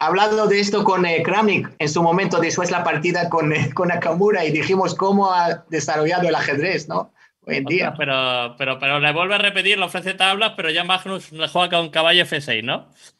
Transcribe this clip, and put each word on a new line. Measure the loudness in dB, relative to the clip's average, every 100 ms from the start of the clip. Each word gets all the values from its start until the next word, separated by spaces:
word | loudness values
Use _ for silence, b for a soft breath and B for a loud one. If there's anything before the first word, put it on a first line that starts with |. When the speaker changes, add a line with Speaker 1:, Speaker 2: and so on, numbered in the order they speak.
Speaker 1:
hablando | 0 2 2 2 2
de | 2
esto | 2 0
con, | 2 2 2
eh, | 0
Kramnik | 0 2 2 0 -2 -4
en | -2
su | 2
momento, | 2 2 2 0
después | 0 0 -2
la | -2
partida | -2 -2 0 0 0
con, | 0 0
eh, | 0 -2 -2
con | -2
Nakamura, | 0 -2 2 2 2 0
y |
dijimos | -2 0 0 0 0
cómo | 2 2 2
ha | 2 0 -2 -6
desarrollado | -6 -2 0 0 2 2
el | 0
ajedrez, | 0 0 0 -2 -4
¿no? | -6 -6 _ b b -6
Hoy | -4
en | -2
Speaker 2:
Ostras, | -2
Speaker 1:
día. | -2 -4
Speaker 2:
pero, | -2 0 0 -2 -4 -6
pero, | -6 -2
pero | -2 0
le | 0
vuelve | 0 0 0
a |
repetir, | 0 0 0 0
le | 0
ofrece | -4 -6 0
tablas, | 0 2 -2 -2
pero | -4
ya | -2 0
Magnus | -2 -2 -10 -10
le | -8 -4
juega | 0 0 0
con | 0
caballo | 0 4 4
F | 2 -2
seis, | -2 -4 -2
¿no? | -6 -8 b b _